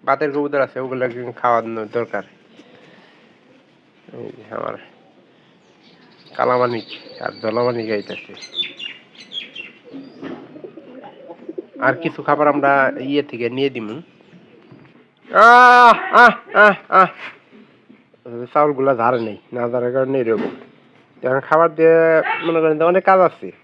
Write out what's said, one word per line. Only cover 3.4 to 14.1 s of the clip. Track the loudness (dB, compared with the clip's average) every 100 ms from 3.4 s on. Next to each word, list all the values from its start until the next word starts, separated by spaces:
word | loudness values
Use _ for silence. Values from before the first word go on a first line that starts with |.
| _ _ _ _ _ _ -20
এই | -18
যে | -18 -18 -14 -10
আমার | -10 -12 -18 _ _ _ _ _ _ _ _ _ _ _ _ _ -20 -4
কালামানিক | -2 0 -2 -4 -10 -20 -20 -12
আর | -12 -8
দলামানিক | -6 -4 -4 -4 -6
আইতাছে। | -6 -8 -14 -16 -20 -16 -10 -10 -10 -16 -18 _ -20 -16 -16 -16 -18 -18 -20 -20 -20 -20 -18 -16 -16 -18 -20 -20 -20 -20 -20 -20 -20 -20 -20 -14 -14 -14 -4
আর | -2
কিছু | -2 -6 -8
খাবার | -4 0 2
আমরা | 2 0 2 0 -2
ইয়ে | -4 -4
থেকে | -4 -6 -6
নিয়ে | -4 -4
দিমু। | -4 -12 -12 -16